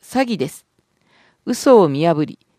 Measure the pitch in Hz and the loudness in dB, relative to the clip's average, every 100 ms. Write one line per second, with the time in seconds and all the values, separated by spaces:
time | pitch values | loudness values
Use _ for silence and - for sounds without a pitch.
0 | - 254 247 180 135 - _ _ _ _ | -8 -4 -4 -4 -8 -12 _ _ _ _
1 | _ _ _ _ - 247 277 233 160 139 | _ _ _ _ -10 -2 4 4 4 0
2 | 170 151 151 - _ | -2 -2 -4 -10 _